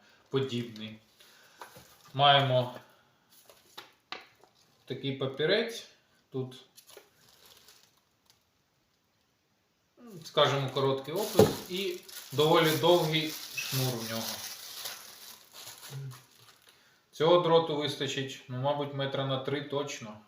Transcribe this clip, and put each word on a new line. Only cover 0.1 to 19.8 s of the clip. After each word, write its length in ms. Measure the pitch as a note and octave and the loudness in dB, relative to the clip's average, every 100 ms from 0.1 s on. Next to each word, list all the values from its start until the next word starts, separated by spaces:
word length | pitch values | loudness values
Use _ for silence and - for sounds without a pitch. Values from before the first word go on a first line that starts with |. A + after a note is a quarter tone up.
| _ _ | _ _
подібний. 720 | C3+ C3 A#2+ A#2 G#2+ A2 A2 _ _ - - - - - - - - - | -4 -2 -4 -6 -10 -14 -16 _ _ -20 -20 -20 -20 -20 -20 -20 -20 -10
Маємо 600 | C3 C#3+ C#3 C3 B2+ B2 - - _ _ _ _ - - - _ - - _ _ - - _ _ _ _ _ - | 6 8 8 6 4 0 -6 -18 _ _ _ _ -20 -20 -20 _ -20 -20 _ _ -16 -16 _ _ _ _ _ -10
такий 260 | B2+ C3+ | -6 -6
папірець, 760 | C3+ C3 - D#3 G#3+ A#3 - - _ _ _ _ | -4 -6 -2 2 2 0 -8 -16 _ _ _ _
тут, 240 | C3+ B2+ - - - - - - _ _ _ - - - - _ _ _ _ _ _ _ _ _ _ _ _ _ _ _ _ _ _ _ _ _ _ A#3+ F3+ | -8 -8 -12 -20 -20 -20 -20 -20 _ _ _ -20 -20 -20 -20 _ _ _ _ _ _ _ _ _ _ _ _ _ _ _ _ _ _ _ _ _ _ -18 -16
скажімо, 460 | - D3+ C#3 C#3 C3 | -4 2 4 2 -2
короткий 400 | C#3 C3+ C3+ C#3+ | 0 0 0 -4
опис 340 | F3 A3+ G3+ - - - | -6 0 6 6 4 -6
і 300 | F3+ G3 F3 - - - | -6 -4 -6 -12 -18 -6
доволі 460 | C3 D#3 E3+ D#3+ C#3+ | 0 4 6 4 4
довгий 560 | E3+ F3 D#3 D#3 D#3 - - - | 6 6 4 0 -2 -6 -10 -8
шнур 380 | - C3 C3 | -4 -2 -2
в 160 | A#2 A2+ | -4 -6
нього. 180 | A2+ A2+ A2+ - - - - - - - - - - - - - - - C#3 C3+ B2+ - - - - - _ _ _ _ | -6 -6 -8 -10 -12 -14 -12 -12 -14 -16 -20 -20 -20 -20 -20 -18 -18 -16 -14 -14 -16 -20 -20 -20 -20 -20 _ _ _ _
Цього 280 | - D#3 F3 | 0 6 6
дроту 360 | E3 E3 D#3+ D3 | 8 4 4 0
вистачить, 680 | D3 - C3+ C#3 C3 - - | -2 -4 -4 -4 -6 -8 -10
ну, 100 | B2+ | -4
мабуть, 360 | C#3 D3 C#3 | -2 -2 -4
метра 320 | C3+ C3+ C3+ C3+ | -4 -4 -2 -2
на 140 | C3 | -2
три 220 | - C#3+ | -2 -4
точно 560 | C3+ C#3 | -4 -4